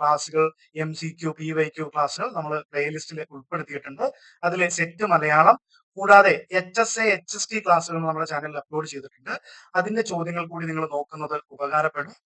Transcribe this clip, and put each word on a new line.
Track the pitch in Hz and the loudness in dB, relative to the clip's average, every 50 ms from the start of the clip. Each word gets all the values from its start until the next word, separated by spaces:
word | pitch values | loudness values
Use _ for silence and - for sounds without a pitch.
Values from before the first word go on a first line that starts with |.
ക്ലാസ്സുകൾ, | 151 147 151 143 - - 151 156 160 160 - _ _ _ - 156 156 | 2 2 2 2 0 -2 0 2 2 0 0 _ _ _ -10 -8 -8
എം | 156 156 156 | -6 -8 -8
സി | 160 160 165 165 | -10 -10 -10 -8
ക്യു, | 165 160 151 - | -8 -8 -6 -6
പി | 156 156 160 156 | -6 -4 -2 0
വൈ | 156 156 - | -2 -2 -4
ക്യു | - 156 147 - | -8 -10 -6 -2
ക്ലാസ്സുകൾ | 151 147 139 - - - 254 - 170 | -2 -2 -2 -2 -4 -8 -6 -6 -6
നമ്മൾ | 156 151 151 151 143 _ - | -6 -4 -6 -6 -6 _ -4
പ്ലേലിസ്റ്റിൽ | 151 143 147 156 156 - - 165 156 156 - 147 | -4 -4 -4 -4 -8 -10 -12 -12 -12 -12 -12 -14
ഉൾപ്പെടുത്തിയിട്ടുണ്ട്. | 139 131 _ - 165 151 - 143 139 - 135 139 143 - 554 - - - - - _ - | -18 -12 _ -8 -8 -8 -10 -12 -14 -14 -14 -8 -4 -4 -4 -4 -8 -16 -20 -10 _ -2
അതിലെ | 175 175 180 180 175 175 - | -2 0 2 0 0 0 -2
സെറ്റ് | 165 170 170 170 214 208 170 | -4 -4 -4 -4 0 2 2
മലയാളം | 156 151 151 151 156 160 202 240 269 _ _ _ _ _ _ _ 196 | 2 4 4 4 6 8 8 6 6 _ _ _ _ _ _ _ -2
കൂടാതെ | 196 196 202 202 196 190 165 - - - 185 | 6 10 10 10 10 10 6 2 0 -2 -2
എച്ച് | 185 180 180 185 226 | -2 -2 0 0 0
എസ് | 226 214 - 226 | 0 0 -2 0
എ, | 226 220 196 | 0 0 0
എച്ച് | 175 175 - - | 0 -4 -8 -10
എസ് | 208 - - | -8 -8 -6
ടി | 226 214 | -6 -2
ക്ലാസ്സുകൾ | 208 - 175 170 165 - 170 165 | 2 4 4 4 2 0 -4 -4
നമ്മുടെ | 160 160 160 156 160 | -4 -4 -4 -4 -4
ചാനലിൽ | 160 160 147 147 156 151 143 | -6 -6 -6 -8 -8 -8 -10
അപ്ലോഡ് | - _ 151 156 156 | -10 _ -6 -6 -6
ചെയ്തിട്ടുണ്ട്. | 147 143 139 131 139 - _ 127 202 226 277 - - - - - _ - | -6 -8 -12 -14 -16 -18 _ _ -10 -10 -10 -12 -16 -20 -20 -16 _ -2
അതിന്റെ | 185 180 208 214 226 226 | -2 -2 0 -2 -2 -2
ചോദ്യങ്ങൾ | 226 185 170 165 170 170 170 170 | -2 -4 -6 -4 -6 -6 -8 -8
കൂടി | 165 170 165 165 | -8 -10 -8 -8
നിങ്ങൾ | 160 160 156 160 156 | -6 -4 -4 -4 -4
നോക്കുന്നത് | 147 147 147 - - 151 151 147 151 147 - _ | -4 -6 -8 -8 -10 -12 -8 -8 -8 -8 -8 _
ഉപകാരപ്പെടും. | 135 131 143 139 143 151 151 160 - 147 143 180 226 - _ | -12 -10 -6 -2 0 0 0 0 -2 -6 -10 -10 -14 -20 _